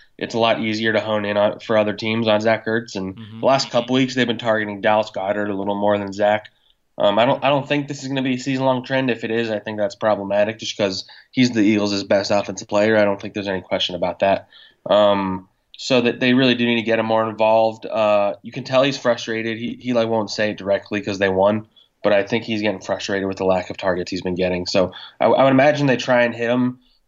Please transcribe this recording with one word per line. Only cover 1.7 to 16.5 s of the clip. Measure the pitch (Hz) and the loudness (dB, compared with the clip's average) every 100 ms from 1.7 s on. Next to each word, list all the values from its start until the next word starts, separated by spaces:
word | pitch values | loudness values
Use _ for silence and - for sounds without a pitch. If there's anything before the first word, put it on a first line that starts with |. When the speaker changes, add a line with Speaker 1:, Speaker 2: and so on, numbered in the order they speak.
| 110 | 0
Speaker 1:
other | 104 | 0
teams | 101 113 113 110 | -2 -2 0 2
on | 107 | 2
Zach | 113 107 110 | 2 0 0
Ertz. | 113 117 101 | -4 -4 -8
And | 95 98 | -8 -10
Speaker 2:
Mm-hmm. | 104 113 | -14 -4
Speaker 1:
the | 120 | 2
last | 135 - | 2 0
couple | 123 117 127 | -2 0 0
weeks, | 131 127 | 0 0
they've | 120 | -2
been | 113 | -2
targeting | 117 110 104 101 | 0 0 -2 -2
Dallas | 107 107 107 | 2 2 0
Goedert | 98 95 104 104 | -4 -4 -2 -2
a | |
little | 98 101 101 | -4 -4 0
more | 104 104 | 0 0
than | 98 | -2
Zach. | 98 104 107 - _ _ _ _ - | 0 2 0 -2 _ _ _ _ 0
Um, | 101 104 | 2 4
I | 123 | 2
don't, | 127 | 2
I | 131 | 0
don't | 143 131 | 0 0
think | 147 143 | -4 -4
this | 139 | -8
is | 135 | -6
gonna | 135 | -4
be | 131 127 | -2 -4
a | |
season-long | 139 131 135 127 | -4 0 0 0
trend. | 127 135 131 | 0 -2 0
If | 113 | -2
it | 113 | -2
is, | 117 113 | -2 -2
I | 104 | -4
think | 110 107 | -6 -4
that's | 101 - | -4 -2
problematic | 110 101 98 101 107 110 | 0 0 0 0 0 -2
just | 113 - | -8 -2
'cause | 98 92 - - _ | -2 -2 -10 -18 _
he's | 131 123 | 0 2
the | 113 | 4
Eagles' | 104 104 104 101 | 4 4 2 -2
best | 104 101 98 | 0 0 2
offensive | 101 98 95 - | -2 -2 -8 -4
player. | 104 107 110 | 0 2 4
I | |
don't | 101 98 | 2 0
think | 101 | -6
there's | 107 98 | -8 -4
any | 92 | -6
question | - 95 - 90 | -4 -4 -4 -4
about | 90 - | -4 0
that. | 98 95 - - - _ - | 0 0 -4 -20 -20 _ 2
Um, | 104 104 101 95 92 - _ _ - | 4 4 4 0 -6 -10 _ _ -10
so | - 127 | 0 2
that | 117 - | 2 2
they | 127 123 | 2 4
really | 131 | 4